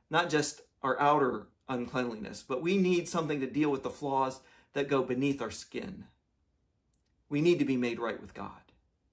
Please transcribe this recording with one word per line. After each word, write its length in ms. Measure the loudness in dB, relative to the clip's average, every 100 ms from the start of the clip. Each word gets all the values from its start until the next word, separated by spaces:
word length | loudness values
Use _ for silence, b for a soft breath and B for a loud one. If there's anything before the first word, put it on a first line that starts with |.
| _
not 200 | 0 2
just 320 | 2 0 -6 -16 _
our 160 | -2 2
outer 480 | 4 4 2 0 -10 _ -8
uncleanliness, 720 | -6 -4 -4 -4 -6 -10 -12 -6
but 140 | -4
we 160 | 2 4
need 300 | 4 2 0
something 320 | -2 -2 -2
to 80 | -2
deal 220 | 2 2
with 140 | 2
the 60 | -4
flaws 520 | -6 -2 0 0 -4 b b b
that 160 | -4 2
go 140 | 2
beneath 380 | 2 0 0 0
our 100 | -4
skin. 540 | -8 -10 -10 -10 -12 -16 _ _ _ _ _ _ _ _ _ _ _ _
We 120 | 2
need 180 | 4 4
to 60 | 4
be 120 | 2
made 220 | 0 -2
right 200 | -4 -4
with 140 | -10
God. 180 | -12 -12 -14 _ _ _ _ _